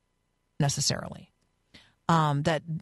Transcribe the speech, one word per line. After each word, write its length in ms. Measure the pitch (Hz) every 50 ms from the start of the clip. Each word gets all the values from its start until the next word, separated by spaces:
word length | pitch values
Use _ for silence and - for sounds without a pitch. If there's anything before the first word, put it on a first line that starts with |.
| _ _ _ _ _ _ _ _ _ _ _ -
necessarily. 720 | 151 143 - - 143 - - - - - - - - - _ _ _ _ _ _ _ _ _ - - _ _ _ _ -
Um, 320 | 170 165 156 151 143 143 147
that 200 | 175 160 147 143 170 156 170